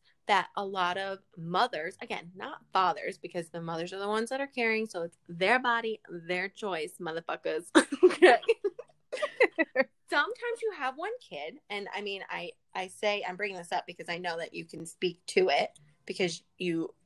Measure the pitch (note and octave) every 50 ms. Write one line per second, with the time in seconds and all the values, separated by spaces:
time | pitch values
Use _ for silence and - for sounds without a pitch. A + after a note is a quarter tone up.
0 | _ _ _ _ _ - G#3 F#3 F3 - - - G3+ G3 G3 F#3+ F3+ F3 F3+ G3
1 | G3 G3 G3 G3 - _ _ F3 E3 E3+ F3 F#3 A#3+ B3 - D#3 D#3 F3+ G3 -
2 | B3 A#3+ G#3+ G#3 E3+ E3+ F#3 F#3 G#3 C4+ D#4 - - _ - F#3+ F#3 F3 D#3 -
3 | - - - - - F3 - F3+ E3 - - E3+ E3+ E3 E3+ E3 E3+ F3+ F#3 G3
4 | G3+ G3+ G#3+ A3 A#3 A3+ C4 C4+ C#4 C#4 - B3+ A#3 A3+ A3 A3 A3 A3 - F3
5 | E3 F3 - _ _ - F3 E3 F#3 G3 A#3+ B3+ C4+ B3 A#3 A#3 A#3 A3+ A3 -
6 | - - F3 F3 E3 E3 F3+ F3+ F#3+ G3 - - A3 G3+ F3+ D#3+ D3+ - - -
7 | F3+ D#3+ D#3+ E3 E3 - - E3 - E3 D#3 D#3+ F3 - - D4+ - - C#4+ -
8 | E4+ F#4 - - D#4 D#4+ A#3+ - - - A4 - - G4 - - - - _ _
9 | _ _ - - D5+ - - - B4 - - - D#4+ - _ B3+ C4 - _ _
10 | _ - E4+ D4 D4+ F4+ A#4+ - A#4 A#4+ A#4 A#4 A#4 G#4+ F#4 D4+ C#4 C4 B3+ D4
11 | E4+ G#4 A#4 B4 - - F3+ C#3+ D3 E3 A3 D4+ _ - G#3 G3+ G3+ - - G3+
12 | G#3 G3+ G3 F#3+ - - F3 E3+ F3 F3 - _ _ _ _ F#3+ F#3 F#3+ - -
13 | - G#3 G#3 G#3 - F#3 F#3 F#3 G#3 G3+ F#3+ F3+ F3 - F#3+ D#3+ - - E3+ -
14 | E3 F3 E3+ E3+ F3+ F3 E3+ E3+ D#3+ - - E3+ E3 - - D#3+ E3+ - - -
15 | - F3 E3+ - _ - - F#3+ F#3 E3+ C#3 D#3+ - - - - - - _ _
16 | _ - F#3 - F#3+ F3 E3 - - _ _ _ F#3 F3 E3 E3 D#3+ - - _
17 | _